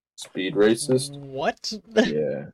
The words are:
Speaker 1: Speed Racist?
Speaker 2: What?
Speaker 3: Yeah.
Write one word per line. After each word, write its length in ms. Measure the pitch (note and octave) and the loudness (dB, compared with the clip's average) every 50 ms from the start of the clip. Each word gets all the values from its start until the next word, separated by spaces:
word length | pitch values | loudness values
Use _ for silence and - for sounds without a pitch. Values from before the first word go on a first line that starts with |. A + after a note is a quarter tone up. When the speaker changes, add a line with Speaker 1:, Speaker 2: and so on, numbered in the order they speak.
| _ _ _ | _ _ _
Speaker 1:
Speed 360 | - - - _ F#2+ F#2 F#2+ F2 | -20 -20 -12 _ -6 -4 -2 4
Racist? 600 | G2 G#2 G#2+ A#2 A#2 - - C3 B2+ C3+ C#3+ C#3+ C#3+ | 6 6 6 6 4 2 0 0 0 0 -4 -10 -14
Speaker 2:
What? 540 | C#3 C#3 C3+ C3 D#3+ G#3+ B3+ - - - A3 G#3 - A3 A3+ | -14 -12 -8 -2 -2 -2 -4 -4 -10 -10 -10 -10 -14 -2 2
Speaker 3:
Yeah. 500 | G#3+ A3 F3+ D3 - D2+ - C#3 C#3 D3 - | 2 2 2 0 -2 -2 -2 -4 -6 -8 -12